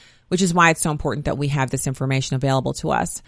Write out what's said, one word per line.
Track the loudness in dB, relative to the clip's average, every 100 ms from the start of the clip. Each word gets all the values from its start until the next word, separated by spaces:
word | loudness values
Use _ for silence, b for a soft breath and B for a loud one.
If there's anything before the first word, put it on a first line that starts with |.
| b b b
which | 0
is | 2
why | 4 4
it's | 4
so | 0
important | -2 -2 -2 -2
that | -2
we | 0
have | 0 0
this | -2 -4
information | -4 -2 -2 -2 -2
available | 0 0 0 -4
to | -2
us. | 0 -2 -6